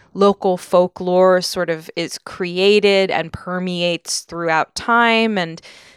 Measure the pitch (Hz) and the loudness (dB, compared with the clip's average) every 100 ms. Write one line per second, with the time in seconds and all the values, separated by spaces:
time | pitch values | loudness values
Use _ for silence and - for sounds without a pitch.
0 | _ 185 202 196 190 180 - 180 180 - | _ 2 2 2 -2 -4 0 2 2 -2
1 | 180 180 185 185 175 185 170 160 165 - | 0 4 4 4 0 -6 -4 -6 -8 -8
2 | 165 - - - 180 175 196 208 202 196 | -8 -10 -14 -10 -6 0 4 4 4 2
3 | 190 - 165 - 180 180 185 175 175 165 | 2 -2 -6 -10 -8 -6 -6 -4 -4 -4
4 | - - - 170 165 160 - - - 233 | -6 -10 -10 -6 -2 -2 -2 -6 0 2
5 | 233 226 226 202 165 165 - - - | 4 2 0 -2 -6 -10 -20 -20 -20